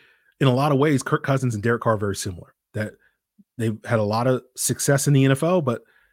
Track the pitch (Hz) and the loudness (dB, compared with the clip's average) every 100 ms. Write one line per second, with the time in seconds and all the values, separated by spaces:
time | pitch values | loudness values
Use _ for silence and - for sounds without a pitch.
0 | _ _ _ - 139 123 151 135 156 131 | _ _ _ 0 2 2 2 2 2 0
1 | - 143 - 131 123 104 117 117 117 107 | -2 -4 -2 -2 -2 -2 -2 -2 0 -2
2 | 104 95 101 85 - _ _ 113 104 - | -2 -6 -8 -10 -16 _ _ -8 -8 -10
3 | _ _ _ _ _ - 113 107 - 113 | _ _ _ _ _ -6 -4 -4 -2 -2
4 | 104 113 127 127 - - - - - 139 | 0 0 0 0 -4 -6 -4 -2 0 2
5 | 147 139 135 135 160 185 127 110 _ _ | 4 4 4 2 2 0 0 -4 _ _
6 | _ | _